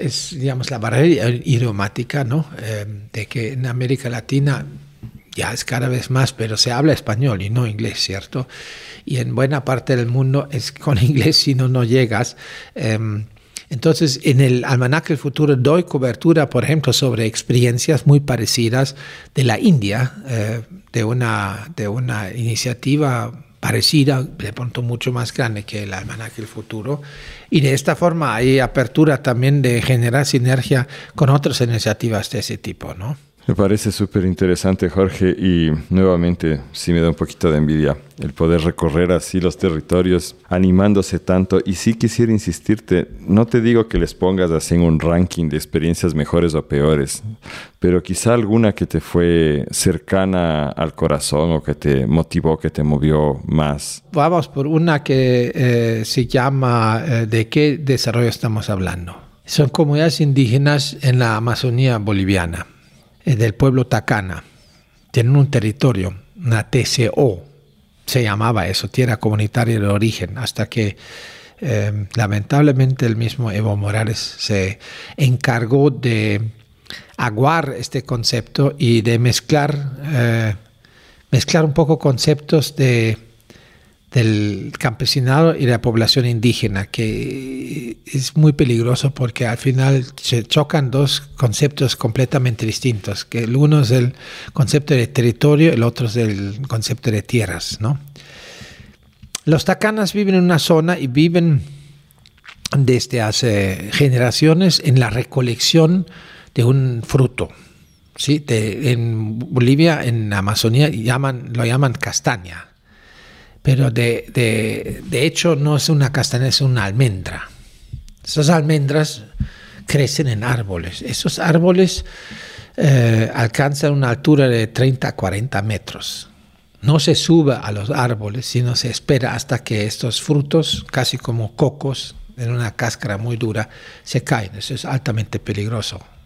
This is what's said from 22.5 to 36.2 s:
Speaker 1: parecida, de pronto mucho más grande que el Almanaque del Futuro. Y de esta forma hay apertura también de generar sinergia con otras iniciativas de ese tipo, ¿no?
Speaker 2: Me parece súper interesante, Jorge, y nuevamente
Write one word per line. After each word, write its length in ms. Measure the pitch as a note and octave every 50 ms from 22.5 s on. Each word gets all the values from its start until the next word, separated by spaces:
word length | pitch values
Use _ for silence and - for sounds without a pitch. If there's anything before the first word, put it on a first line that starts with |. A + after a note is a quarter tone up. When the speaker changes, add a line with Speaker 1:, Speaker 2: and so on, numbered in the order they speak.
| A2+ G#2+ - B2 A#2+ - - C3+ C#3 D3 D3+ C3+ B2 A#2 A2+ A#2 A#2+ - - _ _ -
Speaker 1:
parecida, 640 | - - - A2+ A2 - - D3+ C3+ C#3 C#3 C3 C3
de 300 | E3+ - - - G2+ G2+
pronto 300 | - B2 B2 A#2 B2+ B2
mucho 280 | A#2+ A#2+ A#2 - B2+
más 240 | B2 A#2+ A#2+ A2+ -
grande 300 | - C3+ A2+ G#2+ G#2 G#2+
que 180 | - - G#2 G#2
el 120 | F#2+ F#2+
Almanaque 420 | F#2+ G2 - - A2 A2 A2 -
del 100 | - A2
Futuro. 560 | A2 - - G#2 - - A2 G#2 C3 C#3+ C#3+ - - - - - - - - - -
Y 100 | - E3
de 140 | C#3 C3+ C3+
esta 220 | C3+ - - D#3
forma 400 | - F3 F3 E3 E3 D3+ C3 A2
hay 240 | A2 B2+ C3 C3 C3+
apertura 640 | B2+ A#2 - C#3+ B2+ A#2 - D3+ D#3 D3+ C#3 B2+ -
también 380 | C3+ A#2+ A#2 B2+ C3+ C#3+ C#3+ C3
de 200 | B2 A#2+ A#2 -
generar 440 | - B2+ A#2+ A#2 A#2+ A#2 C#3 C#3+
sinergia 600 | - - C3+ B2 B2+ C3 C3 A#2 - D3 B2+ B2 - - - - - -
con 140 | - D3+ B2+
otras 300 | C#3 C#3 C#3+ E3 B2+ -
iniciativas 680 | B2+ A#2 A#2 G#2+ - A2 G#2 - - A#2 A2 G2+ G#2 -
de 80 | - G#2+
ese 180 | G2+ - A2 G#2
tipo, 360 | - A2 - - - - -
¿no? 220 | F2 G2 B2 D3 - _ _ _ _ - -
Speaker 2:
Me 60 | G2
parece 380 | F2+ G2+ F#2+ G#2 G2+ - G#2+ -
súper 320 | - G#2 F#2 - G#2 F2+
interesante, 640 | F#2 F2+ - G2 F2+ F2 - - F#2+ F#2 - F#2+ F2
Jorge, 400 | - F#2+ G2 F#2 - - G2 F#2
y 400 | - - F2+ F#2+ F2 E2+ E2 D#2 D2+ D#2 - -
nuevamente 720 | F2+ F#2 F#2+ F#2+ F2+ E2+